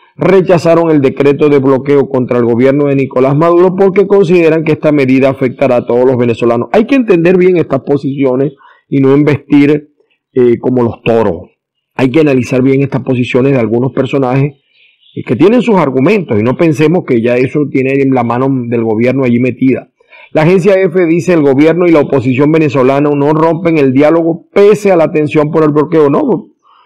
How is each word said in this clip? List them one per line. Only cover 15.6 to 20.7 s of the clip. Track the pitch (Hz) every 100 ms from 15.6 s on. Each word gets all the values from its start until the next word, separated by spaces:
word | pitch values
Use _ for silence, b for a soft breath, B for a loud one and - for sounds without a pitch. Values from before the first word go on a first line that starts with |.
sus | 220 196
argumentos | 147 131 131 113 85 110
y |
no | 110 131
pensemos | 170 143 151 175 -
que | 123
ya | 113 123
eso | 127 151 139
tiene | 135 131 139 135
la | 131
mano | 117 120 135 135 120
del | 120
gobierno | 113 107 120 135
allí | 127 120
metida. | 127 120 131 110 - _ B B B
La | 151
agencia | 156 190 175